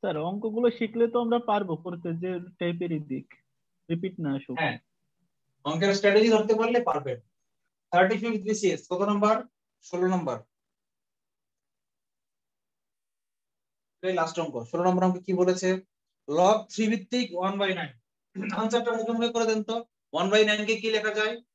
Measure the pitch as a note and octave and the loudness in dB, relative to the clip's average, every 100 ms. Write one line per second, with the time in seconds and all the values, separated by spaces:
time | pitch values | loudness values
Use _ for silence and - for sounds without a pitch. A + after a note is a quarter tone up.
0 | G3+ D#3 D#3+ G3+ A3 G#3+ A#3+ A#3 A3 A3+ | -2 -2 -4 -4 -4 0 0 0 -4 0
1 | A#3 A#3+ A#3 A#3 A#3 G#3 F#3+ D#3+ F#3 F3 | 2 2 2 0 2 0 0 -4 -6 -8
2 | E3+ E3 F#3 F3+ F3+ _ F3 E3+ F3 D#3+ | -6 -6 -4 -6 -8 _ -4 -2 -2 -4
3 | D3 C3 - - _ _ _ _ _ E3+ | -4 -10 -10 -20 _ _ _ _ _ -4
4 | F#3 F3+ D3+ C#3 - B2+ D#3 - _ _ | -4 -6 -4 -4 -6 -4 -4 -4 _ _
5 | _ _ _ _ _ _ D3 D#3+ G3 G3 | _ _ _ _ _ _ -6 0 0 4
6 | G3+ G3+ A3+ G#3+ G#3+ G#3+ A#3 A#3+ A#3+ D3 | 4 6 6 4 4 2 2 2 0 -4
7 | C3+ A#2+ _ _ _ _ _ _ _ F3 | -4 -10 _ _ _ _ _ _ _ 4
8 | F#3 G#3 A3+ G#3+ F#3+ G#3+ F#3+ E3 - F3+ | 4 4 -2 -4 -2 0 0 0 -4 -2
9 | G3+ G3+ G#3+ A3+ - _ _ _ - F3 | 0 2 4 2 -2 _ _ _ -10 -2
10 | F#3 F#3 D3 A#2 A2+ _ _ _ _ _ | 0 0 -2 -6 -10 _ _ _ _ _
11 | _ _ _ _ _ _ _ _ _ _ | _ _ _ _ _ _ _ _ _ _
12 | _ _ _ _ _ _ _ _ _ _ | _ _ _ _ _ _ _ _ _ _
13 | _ _ _ _ _ _ _ _ _ _ | _ _ _ _ _ _ _ _ _ _
14 | F#3 F3+ E3 - D#3 B2 A#2 E3+ F3+ F3+ | -2 0 -2 -2 -6 -6 -6 0 2 4
15 | F#3 F3+ - F3+ F3+ F#3 F#3 F#3 F#3+ _ | 2 0 -2 0 2 2 0 -2 -6 _
16 | _ _ - D3+ F3+ A3 - - A3 A3 | _ _ -4 2 4 4 0 -2 0 0
17 | - B3 G3+ F3 F#3 G3+ G3 F3+ E3 - | -2 -4 -2 -2 -2 0 -2 -2 -6 -12
18 | _ _ _ F#3+ G#3+ G#3+ A3 A#3+ A#3+ A3+ | _ _ _ -10 -6 -2 0 0 0 -2
19 | A3+ A3+ A#3 A#3 A3+ A3 G#3+ A3+ A#3 _ | -2 -2 0 0 0 0 -2 -6 -8 _
20 | _ D3+ F#3+ G#3+ G#3+ G#3 G#3+ A3+ A3+ A3 | _ -2 2 4 4 2 0 -2 0 0
21 | G#3+ G#3+ G#3+ A#3 _ | -2 -2 -2 -4 _